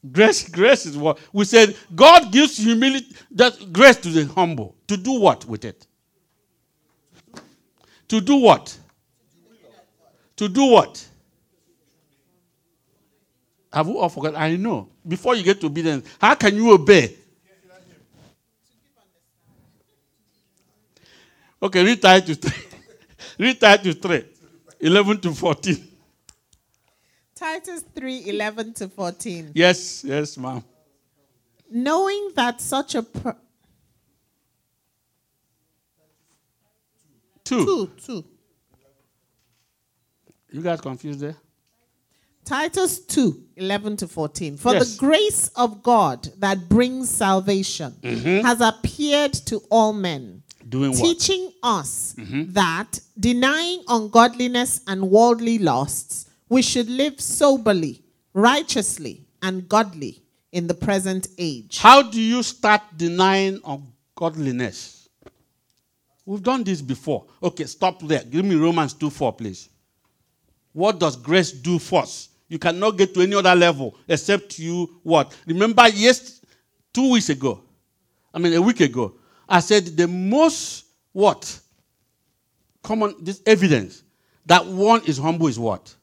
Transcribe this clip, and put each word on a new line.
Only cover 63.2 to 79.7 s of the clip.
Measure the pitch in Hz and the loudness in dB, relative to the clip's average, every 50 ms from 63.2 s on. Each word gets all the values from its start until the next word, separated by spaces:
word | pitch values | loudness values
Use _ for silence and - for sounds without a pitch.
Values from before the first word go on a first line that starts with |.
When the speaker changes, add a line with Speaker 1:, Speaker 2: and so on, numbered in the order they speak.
| 185 196 196 196 196 190 190 - - | 2 2 2 0 0 -2 -4 -8 -10
Speaker 1:
ungodliness? | 160 139 139 139 123 _ _ _ _ _ - 170 165 156 160 147 135 123 123 127 104 - - - - - _ _ _ _ _ _ - _ _ _ _ _ _ _ _ _ _ _ _ _ _ _ _ _ _ _ | -12 -12 -12 -12 -20 _ _ _ _ _ -6 -6 -6 -6 -4 -6 -6 -4 -4 -6 -8 -10 -14 -20 -20 -20 _ _ _ _ _ _ -20 _ _ _ _ _ _ _ _ _ _ _ _ _ _ _ _ _ _ _
We've | 190 196 208 180 | -12 -12 -6 -4
done | 240 262 262 226 | -4 -2 -2 -2
this | 190 185 156 | -4 -4 -6
before. | 143 127 135 - - 156 143 104 - _ _ _ | -6 -10 -10 -8 -6 -6 -6 -6 -8 _ _ _
Okay, | - 175 - - 151 | -6 -6 -6 -6 -12
stop | 127 - _ 190 185 185 - | -12 -6 _ -2 -2 -2 -4
there. | 160 151 156 - - | -4 -4 -4 -4 -4
Give | 120 131 165 190 | -4 -4 -2 -2
me | 202 180 | 0 0
Romans | 156 156 170 170 165 151 131 - | 2 0 0 0 0 -2 -4 -6
two | _ 151 147 | _ -8 -8
four, | 139 - 147 117 - | -6 -4 -4 -4 -4
please. | - 117 104 92 - - _ _ _ _ _ _ _ _ _ _ _ _ _ _ _ _ _ _ _ _ _ _ | -6 -12 -12 -12 -14 -20 _ _ _ _ _ _ _ _ _ _ _ _ _ _ _ _ _ _ _ _ _ _
What | 147 185 214 208 165 | -2 -2 -2 0 0
does | 175 151 127 | -2 -4 -4
grace | 123 120 143 170 190 170 - | -6 -6 0 0 0 0 0
do | - 135 123 170 175 165 | -8 -10 -4 -4 -4 -4
first? | - - 190 160 113 - - - - _ _ _ _ | -4 -2 -2 -2 -2 -2 -12 -18 -20 _ _ _ _
You | _ 160 156 | _ -14 -4
cannot | - 175 170 180 202 220 208 | -4 -4 -2 0 -2 -4 0
get | 180 196 190 - | 0 0 0 2
to | 180 | 0
any | 180 190 202 | 0 2 0
other | 202 190 185 180 | 2 4 4 6
level | 175 175 170 156 135 131 110 - _ _ | 6 4 4 2 -2 -8 -12 -12 _ _
except | - 170 143 - - 202 202 202 - - - | -4 -4 -4 0 -2 -2 -2 -4 -12 -16 -12
you | 160 165 170 175 175 165 _ _ _ | -10 -8 -6 -6 -6 -8 _ _ _
what? | 160 165 151 135 - - - _ | 0 2 2 0 -2 -10 -20 _
Remember, | 170 160 180 208 226 220 240 240 226 | -6 -2 0 0 2 6 6 6 6
yes, | 208 202 214 247 247 - - - - _ _ _ _ _ _ _ _ _ _ _ - | 4 4 4 4 4 2 -4 -20 -20 _ _ _ _ _ _ _ _ _ _ _ -4
two | 247 262 262 | -2 0 2
weeks | 247 226 - - | 2 2 0 -2
ago, | 147 131 135 131 101 - _ _ _ _ _ _ _ _ _ _ _ _ _ _ - | -6 -4 -4 -6 -6 -6 _ _ _ _ _ _ _ _ _ _ _ _ _ _ -6
I | 165 | -2
mean, | 175 170 165 | -2 0 2
a | 170 | 2
week | 185 233 240 - | 2 2 2 2
ago, | 165 135 117 127 117 98 - _ _ _ _ _ _ - | 0 0 0 -4 -6 -6 -8 _ _ _ _ _ _ 0
I | 196 175 | 0 0
said | 165 - | 2 4